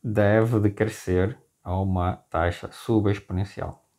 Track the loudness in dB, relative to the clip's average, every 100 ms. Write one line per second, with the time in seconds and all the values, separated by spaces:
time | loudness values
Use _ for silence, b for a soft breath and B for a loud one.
0 | 0 2 4 4 4 2 2 0 -4 -4
1 | 0 2 2 -4 _ _ -6 -4 0 0
2 | -2 -4 _ -2 0 -2 -14 -12 0 2
3 | 2 -2 -4 -6 -6 -8 -12 -12 _